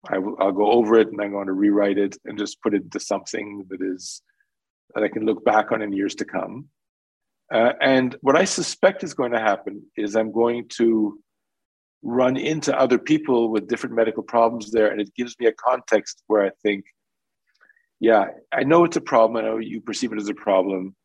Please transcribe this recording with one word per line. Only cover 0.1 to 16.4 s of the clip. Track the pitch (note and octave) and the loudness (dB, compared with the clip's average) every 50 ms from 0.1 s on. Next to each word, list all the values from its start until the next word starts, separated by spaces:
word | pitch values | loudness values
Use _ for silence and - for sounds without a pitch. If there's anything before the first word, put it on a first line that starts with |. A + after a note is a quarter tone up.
| F#2 | -4
w-, | F#2+ F#2 G#2 - - | -4 -4 -6 -2 0
I'll | G2 G2 | 0 0
go | F#2 F#2+ G#2 G#2 | 2 2 2 4
over | A2+ A#2+ A2+ G#2+ A2+ A2+ | 4 4 4 6 6 4
it, | G#2+ | 4
and | G#2+ G#2 G2+ | 4 0 -8
I'm | G#2 G2+ | -6 -6
going | G2+ G2+ G2 | -6 -6 -6
to | F#2+ | -4
rewrite | F#2+ F#2+ G2+ G#2 G2+ G#2 G2+ G2+ G2 | -2 2 2 2 4 4 2 2 2
it | G2+ G2+ G2 F#2+ - _ | 0 -2 -2 -4 -12 _
and | - - | -14 -10
just | G#2 G#2 G2 - _ | -8 -8 -10 -10 _
put | - A2+ G2+ | -4 0 0
it | G2 | 0
into | F2+ E2+ - G2+ | -2 -4 -12 -12
something | - - G2+ G2 F#2+ - - - G2+ G#2 G2+ G2+ F#2+ F#2 | -6 -4 -6 -6 -6 -8 -10 -10 -10 -10 -12 -14 -14 -14
that | F#2+ F#2 | -10 -8
is, | F#2 F#2 F2+ F#2 F#2 - - - _ _ _ _ _ _ _ _ _ _ _ _ _ _ _ | -6 -6 -6 -8 -12 -16 -16 -18 _ _ _ _ _ _ _ _ _ _ _ _ _ _ _
that | - G#2+ | -4 -4
I | G#2 | -2
can | - A2+ G#2+ | -4 -2 -2
look | A2 G#2+ - - | -2 -2 0 0
back | A#2+ G#2+ G#2+ G#2+ - | 2 2 2 2 0
on | A#2 A2 | -4 -4
in | A2 G#2 | -4 -6
years | G2 G2 G2 F#2+ - | -4 -4 -4 -4 -4
to | - - | -8 -10
come. | - - F#2 F#2 F#2+ G2+ B2+ C#3+ _ _ _ _ _ _ _ _ _ _ _ _ _ _ _ _ _ | -8 -6 -8 -6 -6 -10 -16 -16 _ _ _ _ _ _ _ _ _ _ _ _ _ _ _ _ _
Uh, | - A2+ A2+ A#2+ B2 - | 0 2 2 2 2 2
and | C#3+ C3+ C3+ C3 B2+ B2 B2 - | 2 2 4 4 2 0 -6 -2
what | - C3+ C#3 | 0 2 4
I | D#3+ G3 | 4 2
suspect | G3 - - E3 - - _ - G3 F#3+ - - | 2 -2 -4 -6 -6 -4 _ 2 2 2 2 -10
is | E3 - | -10 -4
going | - C3 B2 | -4 -2 0
to | A#2+ A2+ | 0 0
happen | A2 A2 G2 F#2+ - G2+ G2+ G2+ - _ _ | 2 2 0 0 -2 -10 -12 -12 -18 _ _
is | - G#2+ G#2 G2+ | -6 -4 0 0
I'm | A2 A2 A2 | 0 0 0
going | G#2+ A#2 A#2 A#2+ A#2+ A#2+ A2+ _ | 0 2 2 2 2 -2 -6 _
to | - - A#2 A2+ A2+ A2 G#2+ G#2 G#2 - _ _ _ _ _ _ _ _ _ _ _ _ _ _ _ _ | -2 2 2 4 4 2 0 0 -4 -10 _ _ _ _ _ _ _ _ _ _ _ _ _ _ _ _
run | - A2+ A#2+ B2 B2+ B2+ C3 | -10 -4 0 2 2 2 0
into | C3+ - C#3+ D#3 D#3+ - D3 C3+ | 0 -2 -2 -4 -2 -2 -2 2
other | C3+ C3+ B2 B2 A#2+ | 2 2 2 2 0
people | - - D#3 D#3 D#3 - C3 A#2 A#2 A2+ | 2 2 0 0 2 0 2 2 2 2
with | A2 A2 - G#2 | 0 -2 -2 -4
different | A#2+ - - B2 A2+ | -6 -6 -6 -4 0
medical | A2+ A2+ A2 G#2+ - - | 0 0 0 0 -6 -10
problems | - - A#2 A#2 A#2 A#2+ A#2+ G#2+ G#2 | -2 2 2 2 2 2 -4 -10 -4
there, | A2 A2+ G#2+ G#2 | 0 2 2 2
and | - G#2 | 0 -2
it | G#2 G2 _ | -6 -8 _
gives | - B2 A#2+ - _ | -8 -8 -8 -8 _
me | A#2+ | -2
a | A2+ | -2
context | A2 - - B2 B2+ B2+ A#2+ - A2+ G#2 - - - _ _ | -2 0 -2 -2 -2 -2 -2 -2 -2 -2 -2 -4 -18 _ _
where | _ G#2+ G#2+ | _ 0 2